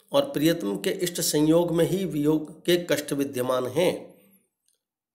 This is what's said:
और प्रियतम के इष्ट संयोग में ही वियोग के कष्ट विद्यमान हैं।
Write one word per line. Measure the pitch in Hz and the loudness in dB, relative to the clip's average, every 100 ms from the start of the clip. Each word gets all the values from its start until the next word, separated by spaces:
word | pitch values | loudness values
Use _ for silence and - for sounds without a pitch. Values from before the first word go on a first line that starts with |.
| _ | _
और | 143 | 0
प्रियतम | 135 151 156 170 202 196 | 0 0 2 2 -2 -4
के | 196 | -4
इष्ट | - 175 175 | -4 -4 -4
संयोग | 160 151 156 165 175 | -2 2 4 4 4
में | 170 151 | 2 2
ही | 185 185 | 0 -2
वियोग | 151 147 156 - - - | 0 0 0 -2 -6 0
के | 175 | 0
कष्ट | 170 147 - | 2 -2 -2
विद्यमान | 139 139 123 123 127 123 | -4 -4 -2 -2 -2 -2
हैं। | 127 175 98 - - _ _ _ _ _ _ _ _ _ | 0 0 0 -8 -20 _ _ _ _ _ _ _ _ _